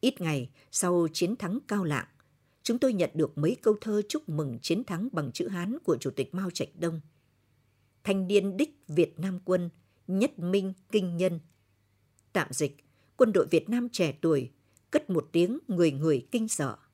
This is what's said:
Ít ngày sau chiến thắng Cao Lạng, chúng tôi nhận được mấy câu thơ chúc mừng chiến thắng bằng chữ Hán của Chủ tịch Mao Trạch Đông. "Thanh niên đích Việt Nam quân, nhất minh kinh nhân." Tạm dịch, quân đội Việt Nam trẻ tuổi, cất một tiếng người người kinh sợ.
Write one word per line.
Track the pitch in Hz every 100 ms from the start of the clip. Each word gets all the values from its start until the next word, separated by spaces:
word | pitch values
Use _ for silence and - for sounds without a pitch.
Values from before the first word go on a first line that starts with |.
Ít | 240 262
ngày | 170 147 120 _ _
sau | - 180 175 165
chiến | 160 175 233
thắng | 185 214 -
Cao | 208
Lạng, | 180 143 - _ _ _ _ _
chúng | - 240
tôi | 269
nhận | 208 170
được | 160 151 -
mấy | 151 247
câu | - 214
thơ | 220 208 208
chúc | 302 -
mừng | 151 147 117
chiến | - 170
thắng | 254 170 233
bằng | 170 143
chữ | - 185
Hán | 190 175 269
của | - 151
Chủ | 139
tịch | 131 131
Mao | 180 190
Trạch | - 131 -
Đông. | 165 160 - _ _ _ _ _ _ _ _ _
"Thanh | - 196 185
niên | 202 190 190
đích | 311 - -
Việt | 156 165 -
Nam | 185 180
quân, | - 185 175 - _ _ -
nhất | 190 247 -
minh | 175 196 190 190 _
kinh | 214 185 170
nhân." | 185 170 - _ _ _ _ _ _ _ _
Tạm | - -
dịch, | - 147 - _ _ _ _
quân | 240
đội | 190 147
Việt | 165 -
Nam | 233 240
trẻ | - 170 135
tuổi, | 165 151 123 _ _ _ _
cất | - -
một | 175 -
tiếng | 165 175 262 -
người | 180 170
người | 139 160 139 120
kinh | 247 220
sợ. | - 139 - _